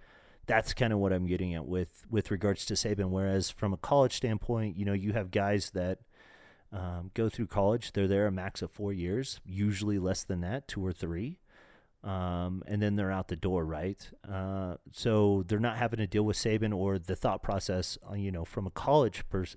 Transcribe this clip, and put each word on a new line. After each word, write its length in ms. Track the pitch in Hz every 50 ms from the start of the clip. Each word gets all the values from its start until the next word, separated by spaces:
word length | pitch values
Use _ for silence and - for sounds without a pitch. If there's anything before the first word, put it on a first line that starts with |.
| - - - - - - - - -
that's 280 | - 113 110 110 - -
kinda 240 | - 127 113 110 104
what 140 | 98 95 95
I'm 140 | 90 90
getting 280 | 90 87 87 92 90 85
at 100 | 82 71
with, 380 | - 90 90 90 - - - - -
with 220 | 113 107 98 - 107
regards 340 | 92 104 104 98 - -
to 80 | - 107
Saban. 360 | 95 - 110 104 98 98 92
Whereas 380 | 92 95 98 98 95 98 90 -
from 240 | - - - 104 98
a 40 |
college 380 | 87 - - 143 143 135 123 -
standpoint, 640 | - - 120 110 104 - - 120 113 110 107 82
you 80 | 90 101
know, 80 | 101 101
you 200 | 101 95 107 104
have 180 | 117 98 90
guys 400 | 92 107 98 101 104 104 92 -
that, 300 | - 95 90 90 92 - - _ _ - - - - - - - - _ _ - -
um, 400 | 95 92 90 87 87 87 92 -
go 140 | - 113 110
through 180 | - - 117
college. 460 | 90 - 104 98 101 113 120 - - -
They're 160 | 101 98 95
there 180 | 98 98 104
a 60 | 104 95
max 280 | 92 92 95 - -
of 120 | - 80 -
four 200 | - 104 101 101
years, 480 | 90 85 87 95 123 135 131 - - -
usually 560 | - 92 95 101 107 101 95 104 104 104 98
less 240 | 90 92 95 - -
than 160 | - 98 87
that, 260 | 87 87 110 139 -
two 180 | - - 101 95
or 80 | 92 85
three. 460 | - - 82 82 85 107 139 180 - _ _ _ - - - - - _ _ _ _ -
Um, 600 | 104 95 95 90 90 87 87 87 90 92 92 -
and 160 | - 104 104 107
then 140 | 104 101
they're 160 | 104 101 95 95
out 160 | 92 92 -
the 80 | 90
door, 280 | 78 - 95 92 90 80
right? 440 | 78 80 76 82 95 101 - - - - - - -
Uh, 480 | 98 95 95 95 98 95 95 90 85 - - - -
so 520 | - - 120 110 107 104 101 101 98 92
they're 140 | 87 107 104
not 160 | 113 120 110
having 220 | 117 120 113 113 107
to 80 | 107
deal 180 | 92 - 104 107
with 120 | 107 101
Saban 380 | - - 113 107 110 110 107 104
or 240 | 92 95 98 98 95
the 180 | 85 92 92
thought 260 | - - 123 95 - -
process, 560 | - 101 95 - - 95 90 90 - - - - -
uh, 40 | 98
you 180 | 101 101 98 92
know, 120 | 85 82
from 220 | - - - 98
a 40 | 90
college 580 | - - - - 143 151 135 107 - - - -
pers-, 280 | - 95 92 - -